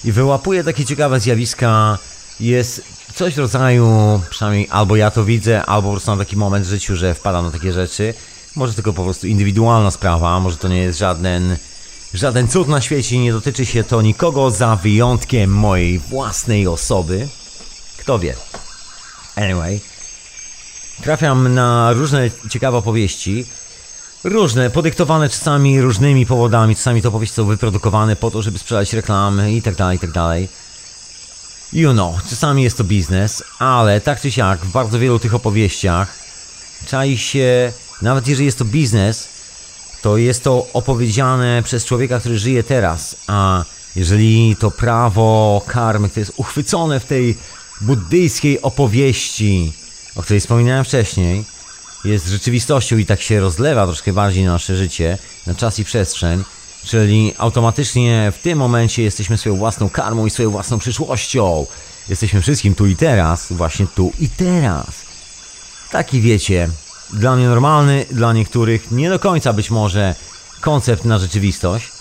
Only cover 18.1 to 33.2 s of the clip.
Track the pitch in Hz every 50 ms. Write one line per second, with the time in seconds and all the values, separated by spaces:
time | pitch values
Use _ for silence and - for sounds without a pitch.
18.1 | 131 107 85 73 62 60 - - - - - - - - - - - - - -
19.1 | - - - - - - 104 95 92 90 82 85 98 104 - - - - - -
20.1 | - - - - - - - - - - - - - - - - - - - 143
21.1 | 156 151 156 147 135 131 127 127 123 127 123 123 120 120 117 117 120 113 147 151
22.1 | 143 143 127 117 - - - 107 - 117 139 131 123 120 95 110 110 117 107 90
23.1 | - - - 92 98 117 123 - - - - - - - - - - - - -
24.1 | - - - 180 196 226 202 147 110 127 127 123 107 151 170 160 - - 175 139
25.1 | 160 160 151 139 - - - 160 147 143 139 139 135 135 127 127 117 95 139 143
26.1 | 139 131 123 110 131 123 120 120 107 117 110 110 107 - - 131 120 117 104 120
27.1 | 104 110 113 110 - - 110 98 110 101 - 110 95 104 - 113 90 107 107 110
28.1 | 104 - - 113 - 110 110 113 95 90 - - 117 104 101 - - 110 98 -
29.1 | 107 98 101 101 101 98 101 104 110 117 - 113 92 82 98 90 92 90 - 85
30.1 | 80 90 85 85 82 85 92 92 - - - - - - - - - - - -
31.1 | - - - - - - - - - - - - - 151 165 147 127 110 95 87
32.1 | 82 92 - - 120 - - 147 139 139 131 120 - - 117 87 104 101 87 76
33.1 | 92 92